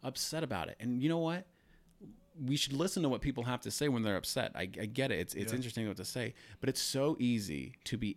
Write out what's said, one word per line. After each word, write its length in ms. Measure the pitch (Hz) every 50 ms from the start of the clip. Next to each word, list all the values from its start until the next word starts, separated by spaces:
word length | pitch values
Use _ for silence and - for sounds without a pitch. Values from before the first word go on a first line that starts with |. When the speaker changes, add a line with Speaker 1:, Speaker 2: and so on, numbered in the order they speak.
| -
Speaker 1:
upset 380 | 131 127 - - - - 156
about 280 | 160 127 110 92 80 82
it. 80 | - -
And 240 | 107 120 123 123 131
you 60 | 151
know 80 | 165 170
what? 280 | 165 160 170 180 190 - _ _ _ _ - - - - - _ 202 - 208 - - _ _ 165
We 200 | 139 123 143 147
should 160 | - - 139
listen 280 | 139 165 185 - 190 165
to 40 | 139
what 140 | 127 110
people 240 | - 147 127 - 120
have 160 | 123 123 120
to 100 | - 110
say 160 | 107 - 147 147
when 160 | 131 117 110
they're 140 | 107 98 90
upset. 340 | - - - 131 120 - -
I, 80 | - 92
I 240 | 95 92 - 104 107
get 220 | - - 131 135
it. 100 | 113 85
It's, 140 | 92 - -
it's 180 | 85 101 110 113
Speaker 2:
Yeah. 20 |
Speaker 1:
interesting 320 | 123 127 123 - 117 113 107
what 80 | 95
to 80 | - 90
say, 300 | - - 127 120 113 117 - - - - -
but 80 | - 123
it's 140 | 131 -
so 340 | - - - 135 135 147 160 -
easy 580 | 123 123 120 113 104 95 78 69 65 65 127 - _
to 120 | - - 110
be 160 | 113 104 -